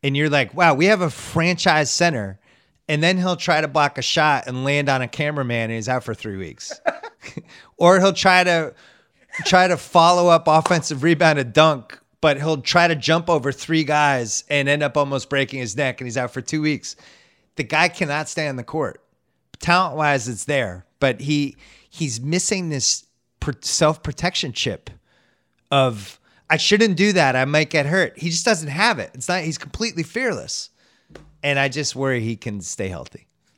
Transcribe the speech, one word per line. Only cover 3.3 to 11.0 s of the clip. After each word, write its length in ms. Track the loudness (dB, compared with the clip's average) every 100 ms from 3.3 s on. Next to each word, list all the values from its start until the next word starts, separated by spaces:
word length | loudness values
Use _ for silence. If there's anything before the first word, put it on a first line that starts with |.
| -2
try 260 | 0 0
to 60 | 2
block 320 | 0 0 0
a 20 |
shot 460 | -2 2 2 2 -2
and 160 | -4
land 260 | -2 0 0
on 140 | 0
a 40 | -2
cameraman 580 | -4 -4 -2 -2 -2 -2
and 80 |
he's 140 | -4 -4
out 160 | -4
for 120 | -4 -10
three 220 | -8 -8
weeks. 420 | -10 -12 -14 -6 -6
<laughs> 920 | -6 -16 _ -18 -18 -18 -20 -20 2
Or 220 | 6 6
he'll 140 | 4
try 300 | 4 4 4
to, 300 | 4 2 -2 -10 -20 _ _ _ _ -10 2
try 220 | 4 4
to 100 | 2
follow 520 | 2 4 6 6 6
up 180 | 4 6
offensive 560 | 4 4 0 -2 -2